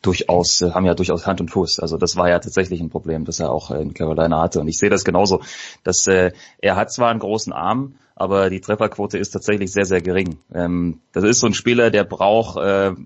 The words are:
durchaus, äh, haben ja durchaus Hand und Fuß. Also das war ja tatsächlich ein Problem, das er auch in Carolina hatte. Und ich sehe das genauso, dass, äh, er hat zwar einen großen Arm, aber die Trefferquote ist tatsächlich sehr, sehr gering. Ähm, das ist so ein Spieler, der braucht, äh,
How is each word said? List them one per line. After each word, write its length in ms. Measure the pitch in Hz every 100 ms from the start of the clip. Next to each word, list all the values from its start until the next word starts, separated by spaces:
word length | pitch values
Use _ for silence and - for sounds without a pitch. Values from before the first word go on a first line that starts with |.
durchaus, 580 | - 87 - 90 87 -
äh, 80 | 90
haben 160 | 87 92
ja 80 |
durchaus 320 | 85 90 82 90
Hand 160 | 95
und 80 | 85
Fuß. 300 | - 87 -
Also 180 | 82 80
das 180 | 87 87
war 140 | 90
ja 80 | 87
tatsächlich 420 | - - 92 87
ein 120 | 85
Problem, 340 | 82 80 80 76
das 140 | 85
er 100 | 78
auch 220 | 71 -
in 240 | 69 73 -
Carolina 440 | 80 80 82 80
hatte. 220 | 82 87
Und 60 | 76
ich 100 | 80
sehe 140 | 101
das 120 | 98
genauso, 380 | - 90 101 92 - - - -
dass, 220 | - 90 -
äh, 280 | 95 90 - - _
er 160 | 98 92
hat 180 | 113
zwar 160 | - 120
einen 100 | 113
großen 340 | 104 110 -
Arm, 420 | - 87 120 139 - _ _
aber 360 | 95 98 95
die 100 | 92
Trefferquote 560 | - 104 107 - 101 95
ist 140 | 101
tatsächlich 400 | 98 - 104 95
sehr, 140 | 98 95
sehr 140 | 92
gering. 380 | 87 90 90 78 _
Ähm, 460 | 85 87 87 87 80 _
das 120 | -
ist 160 | 101 123
so 80 | 120
ein 80 | 107
Spieler, 340 | - 120 117
der 140 | 107
braucht, 540 | 101 95 98 110 110 82
äh, 300 | 95 98 98 92